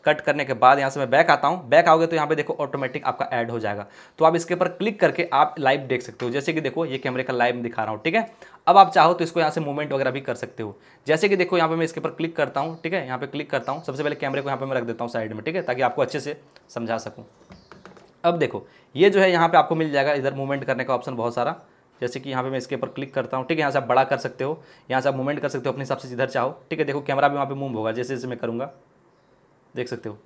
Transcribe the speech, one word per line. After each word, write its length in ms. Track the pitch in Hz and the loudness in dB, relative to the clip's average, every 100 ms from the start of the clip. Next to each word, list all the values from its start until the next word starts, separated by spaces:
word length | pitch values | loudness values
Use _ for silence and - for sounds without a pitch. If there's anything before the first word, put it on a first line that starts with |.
| - | 2
कट 160 | 151 | 2
करने 240 | - 143 131 | 0 -2 -2
के 80 | 120 | 4
बाद 240 | 127 143 | 6 6
यहाँ 100 | 139 | 4
से 100 | 143 | -2
मैं 100 | 131 | 2
बैक 200 | 135 165 | 4 6
आता 180 | 147 143 | 4 2
हूँ। 200 | 180 127 | -2 4
बैक 180 | 160 170 | 6 8
आओगे 200 | 165 165 | 6 4
तो 80 | 165 | 0
यहाँ 120 | 147 | 0
पे 80 | 156 | -2
देखो 180 | 147 - | -2 -4
ऑटोमेटिक 500 | 139 139 131 139 131 | -4 -4 -6 -4 -4
आपका 220 | - - | -4 -4
ऐड 180 | 123 117 | -2 -2
हो 80 | 117 | -4
जाएगा, 260 | 107 104 101 - - - | -4 -6 -10 -18 -20 2
तो 60 | 160 | 4
आप 100 | 165 | 4
इसके 180 | 165 | -2
ऊपर 140 | 175 180 | -2 -2
क्लिक 300 | - 208 208 | -2 -4 2
करके 280 | 160 - 165 | 0 2 0
आप 220 | 135 151 - | 2 2 2
लाइव 220 | 131 143 | 0 0
देख 200 | 135 123 | 0 -4
सकते 240 | - 113 123 | -4 -8 -4
हो। 60 | |
जैसे 220 | 131 139 | -2 -2
कि 80 | 160 | -2
देखो 240 | 135 147 165 | -2 -4 -4
ये 120 | 131 | -4
कैमरे 260 | 135 123 | -4 -4
का 100 | 127 | -4
लाइव 220 | 123 120 123 | 2 2 2
दिखा 260 | 120 117 | -4 -4
रहा 80 | 110 | -4
हूँ, 100 | 107 | -2
ठीक 120 | 165 202 | 0 0
है। 140 | 226 - - - - | -2 -12 -20 -4 6
अब 100 | 190 | 8
आप 140 | 190 | 8
चाहो 220 | 190 160 | 8 4
तो 100 | 175 | 4
इसको 160 | 165 175 | -2 0
यहाँ 120 | 156 | 0
से 100 | 160 | 0
मूवमेंट 300 | 147 143 151 | -4 -4 -4
वगैरह 180 | 139 131 | -2 -2
भी 100 | 131 | -2
कर 140 | 135 120 | -6 -6
सकते 280 | 117 - | -8 -10
हो। 120 | 107 - - _ - | -12 -12 -20 _ 0
जैसे 220 | 156 208 | 2 4
कि 60 | 196 | 2
देखो 220 | 175 180 | 2 2
यहाँ 120 | 160 | 2
पे 60 | 165 | 0
मैं 100 | 160 | -2
इसके 140 | 165 | -4
ऊपर 100 | 160 | -8
क्लिक 240 | - 165 165 | -4 -6 -2
करता 260 | 143 139 | -2 -2
हूँ, 180 | 160 160 | -6 -6
ठीक 100 | 165 | -4
है, 120 | 180 127 | -4 -4
यहाँ 140 | 127 | -6
पे 80 | 139 | -6
क्लिक 220 | 143 143 | -8 -4
करता 220 | 135 120 | -4 -4
हूँ। 120 | 143 | -8
सबसे 200 | 160 135 | -8 -4
पहले 120 | 147 165 | -4 -4
कैमरे 260 | 139 139 | -4 -4
को 80 | 139 | -4
यहाँ 100 | 135 | -6
पे 60 | 135 | -6
मैं 120 | 131 | -6
रख 60 | |
देता 200 | 117 117 | -6 -6
हूँ 80 | 120 | -6
साइड 220 | 120 110 | -6 -8
में, 100 | 107 | -8
ठीक 120 | 107 180 | -6 -6
है, 60 | |
ताकि 180 | 143 127 | -4 0
आपको 200 | 127 - | 0 0
अच्छे 180 | 127 151 | -2 -4
से 200 | 131 156 _ _ _ | -8 -10 _ _ _
समझा 280 | - 113 113 | -10 -4 -6
सकूँ। 260 | 113 - 110 _ _ - _ - - - - _ | -6 -16 -20 _ _ -20 _ -20 -20 -20 -20 _
अब 140 | 170 170 | -2 2
देखो 280 | 135 104 - _ _ 131 | -2 -2 -12 _ _ 4
ये 140 | 185 | 6
जो 100 | 196 | 6
है 120 | 190 | 4
यहाँ 180 | 175 165 | 4 6
पे 80 | 170 | 6
आपको 180 | - 165 | 4 0
मिल 160 | 156 | 0
जाएगा 220 | 143 139 | 2 2
इधर 200 | 143 131 | 0 -2
मूवमेंट 300 | 139 135 139 131 | -4 -4 -4 -2
करने 180 | 127 | -4
का 120 | 131 123 | 0 -2
ऑप्शन 200 | 139 123 | -2 -4
बहुत 200 | 117 117 | -4 0
सारा। 260 | 123 170 - _ _ _ | -2 -4 -14 _ _ _
जैसे 180 | 123 135 | -6 -6
कि 100 | 135 | -6
यहाँ 120 | 127 | -4
पे 60 | 131 | -4
मैं 80 | 131 | -4
इसके 180 | 127 131 | -6 -6
ऊपर 120 | 131 | -6
क्लिक 260 | - 135 | -8 -6
करता 240 | - 127 131 | -6 -4 -6
हूँ, 80 | 127 | -2
ठीक 120 | 160 | 0
है, 20 | |
यहाँ 120 | 147 | 0
से 60 | 135 | 0
आप 60 | |
बड़ा 200 | 117 127 | 2 2
कर 140 | 135 131 | 4 0
सकते 260 | - - | -2 -6
हो, 180 | 131 160 - - - | -6 -6 -12 -20 -4
यहाँ 100 | 131 | 0
से 80 | 139 | 0
आप 60 | 123 | -2
मूवमेंट 240 | 135 147 | -4 -4
कर 100 | 143 | -4
सकते 200 | 139 131 | -4 -4
हो 40 | |
अपने 100 | 127 | -4
हिसाब 140 | 135 135 | -4 -6
से 100 | 131 | -6
जिधर 220 | 123 131 | -4 -2
चाहो, 200 | 127 127 - - | 0 -2 -4 -10
ठीक 100 | 160 | -4
है। 60 | 147 | -2
देखो 160 | 143 | -2
कैमरा 260 | 139 139 143 | -2 2 2
भी 80 | 143 | 2
वहाँ 100 | 135 | -4
पे 60 | |
मूव 200 | 139 139 | -4 -6
होगा 180 | 110 110 | -4 -4
जैसे 240 | 113 123 131 | -4 -4 -6
जैसे 120 | 131 | -6
मैं 100 | 117 | -6
करूँगा, 320 | 117 117 139 - _ _ _ _ _ _ _ _ _ | -6 -6 -8 -12 _ _ _ _ _ _ _ _ _
देख 140 | 120 123 | -8 -6
सकते 220 | 117 113 | -6 -10
हो। 80 | 104 | -14